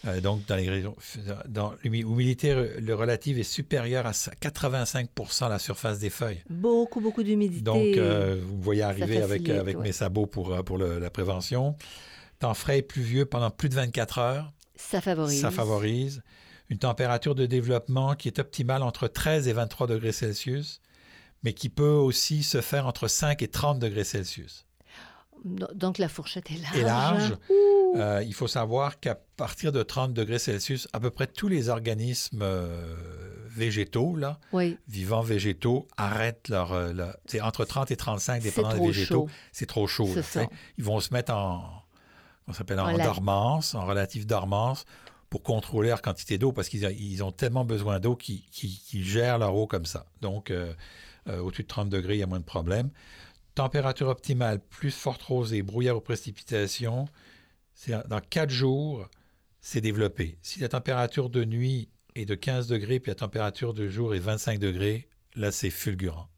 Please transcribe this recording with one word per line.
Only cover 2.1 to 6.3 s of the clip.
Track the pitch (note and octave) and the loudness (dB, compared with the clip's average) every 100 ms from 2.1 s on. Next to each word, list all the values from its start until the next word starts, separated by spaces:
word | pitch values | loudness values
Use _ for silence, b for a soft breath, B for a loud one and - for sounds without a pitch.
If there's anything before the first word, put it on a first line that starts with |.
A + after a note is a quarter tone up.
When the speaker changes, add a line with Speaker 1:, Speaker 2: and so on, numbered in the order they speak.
| A#2+ B2+ B2 D3 C3 | 4 4 4 4 4
Speaker 1:
re-, | A#2+ - | 2 -2
le | A2 G#2+ | -2 2
relative | A2+ A2+ C#3+ B2+ | 2 2 0 -2
est | |
supérieure | G#2 - C#3+ C#3 A#2 B2+ A#2 | -2 -4 -2 0 2 0 0
à | |
sa-, | G2+ - | -2 -4
quatre-vingt-cinq | - C#3 - C#3 B2+ A#2 C3 B2 | -4 -4 -2 0 0 0 -2 -4
pour | - G2 | -6 -4
cent | - B2 | 0 0
la | G#2 | 0
surface | - A2 A2+ G#2 | -2 -2 -2 0
des | G2+ | -2
feuilles. | - A2+ | -2 -4